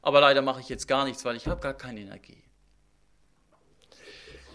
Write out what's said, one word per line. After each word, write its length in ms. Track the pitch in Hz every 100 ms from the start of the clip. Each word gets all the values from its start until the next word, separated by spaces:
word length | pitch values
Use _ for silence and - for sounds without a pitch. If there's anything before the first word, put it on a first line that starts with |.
Aber 180 | - 143
leider 220 | 143 139
mache 180 | 135 127
ich 80 | 123
jetzt 180 | 120 -
gar 200 | 135 135
nichts, 180 | 123
weil 100 | 123
ich 120 | 117 143
habe 160 | 135
gar 100 | 139
keine 280 | 135 131 110
Energie. 420 | 98 101 - - _ _ _ _ _ _ _ _ _ _ _ _ _ _ _ - - - - - -